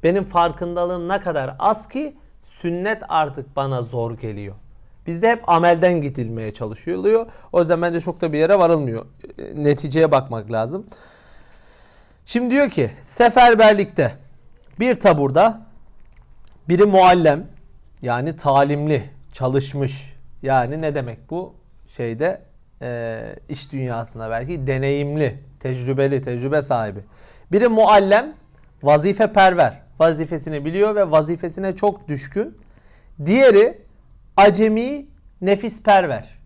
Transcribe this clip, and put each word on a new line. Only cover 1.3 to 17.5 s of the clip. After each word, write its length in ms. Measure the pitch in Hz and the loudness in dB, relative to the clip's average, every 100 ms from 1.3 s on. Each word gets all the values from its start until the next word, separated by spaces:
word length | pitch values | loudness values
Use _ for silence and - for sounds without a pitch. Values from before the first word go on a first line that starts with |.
| 156 131 135 | -6 -6 -4
az 300 | 196 214 - | -2 -2 -6
ki 280 | 254 294 285 - - | -10 -10 -12 -20 -20
sünnet 600 | - - 170 175 196 220 - | -20 -10 -6 -4 -4 -6 -4
artık 480 | 165 151 135 131 - | -2 -2 -6 -10 -6
bana 260 | 135 127 | -4 -4
zor 360 | 117 127 117 117 | -6 -6 -8 -8
geliyor. 360 | 113 101 101 98 - - - - - | -12 -12 -14 -16 -20 -20 -20 -18 -12
Bizde 240 | 170 220 | -2 0
hep 180 | 233 233 | 0 2
amelden 540 | 170 175 170 180 175 | 4 4 4 4 2
gidilmeye 520 | 143 135 117 113 110 | -4 -6 -8 -8 -10
çalışılıyor. 720 | - 113 110 - 180 196 220 226 - - | -10 -10 -10 -8 -2 2 2 0 -14 -4
O 80 | 170 | 0
yüzden 220 | 170 170 | 2 0
bence 180 | 170 170 | 0 -4
çok 200 | 165 160 | -6 -6
da 120 | 165 | -4
bir 60 | 147 | 0
yere 200 | 160 202 | 2 4
varılmıyor. 480 | 170 165 139 113 - _ - - | 4 2 0 -8 -12 _ -20 -18
E, 260 | - - | -16 -4
neticeye 480 | 147 143 147 143 160 | 0 0 -2 -2 0
bakmak 400 | 143 135 117 104 | 0 -2 -10 -6
lazım. 340 | 113 113 180 220 - - _ _ - - - _ _ _ _ _ _ - | -4 -4 -8 -14 -20 -20 _ _ -20 -20 -20 _ _ _ _ _ _ -8
Şimdi 240 | 233 247 | -6 -2
diyor 200 | 262 285 | 0 0
ki, 200 | - 120 - | 0 -4 -6
seferberlikte 1080 | - - 240 233 240 226 220 202 202 - 127 - - - - - - - | -16 2 4 6 6 8 6 4 0 -2 -4 -4 -20 -20 -20 -20 -20 -4
bir 140 | 240 | -2
taburda 680 | 247 202 160 139 131 214 226 - - - - - - - - - - - | 2 2 2 2 2 2 0 -16 -20 -20 -20 -20 -20 -20 -20 -20 -20 -4
biri 160 | 175 | 2
muallem, 640 | 208 190 185 180 160 143 - | 4 6 6 6 4 2 -6